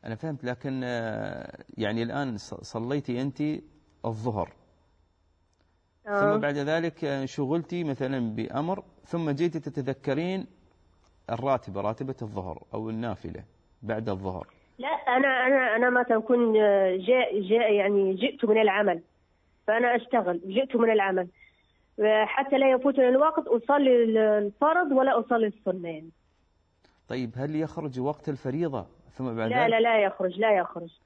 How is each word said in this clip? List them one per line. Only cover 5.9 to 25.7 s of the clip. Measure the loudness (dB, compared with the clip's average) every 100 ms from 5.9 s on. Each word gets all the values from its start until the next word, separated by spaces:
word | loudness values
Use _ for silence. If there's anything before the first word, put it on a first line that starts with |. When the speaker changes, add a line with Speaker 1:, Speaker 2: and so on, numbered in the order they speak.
| _ -4
Speaker 2:
آه. | 2
Speaker 1:
ثم | 2 2
بعد | 0 -2
ذلك، | 0 0 -2 -4 -4
آه، | -4
انشغلتي | -4 -4 -2 -2 -2 -6
مثلًا | -4 -4 -2 -2 -4 -4
بأمر، | -6 -4 -4 -6 -8 _
ثم | _ -4 -2
جيتي | 0 -2 -2
تتذكرين | -8 -8 -6 -6 -4 -2 -2 -4 -8 _ _ _ _ _ _ _ -8
الراتبة، | -4 0 -2 -2 -4
راتبة | -4 -4 -6 -8
الظهر | -8 -8 -8 -10 -10
أو | -10 -8
النافلة | -6 -6 -8 -10 -14 -16 _ _ _
بعد | -6 -6 -4
الظهر. | -4 -6 -8 -12 _ _ _
Speaker 2:
لا، | -6
أنا، | -4 0 2 2
أنا، | 2 2 2 2 2
أنا | 2
مثلًا | 2 2 0
أكون، | 2 2 4 6
آه، | 6 6 4 0
جاء، | 2 2 2 -2
جاء، | 2 2 4
يعني | 4 4 4 2
جئت | 2 -2 0 2
من | 4
العمل، | 4 4 2 0 -6 _ _ _ _ _ -2
فأنا | 0 2 0
أشتغل، | 0 -2 0 -4 -2
جئت | -2 0 2
من | 2
العمل، | 2 2 0 -4 _ -20 _ _ _ _ 0 2 4 2
حتى | 0 0 4
لا | 4
يفوتني | 4 2 4 4
الوقت | 6 4 2 0
أصلي | -2 2 4 6 6
ال-، | 4 4
الفرض | 4 2 0 0 2 2 2
ولا | 2 4 2
أصلي | 0 0 0
السنة | -2 -6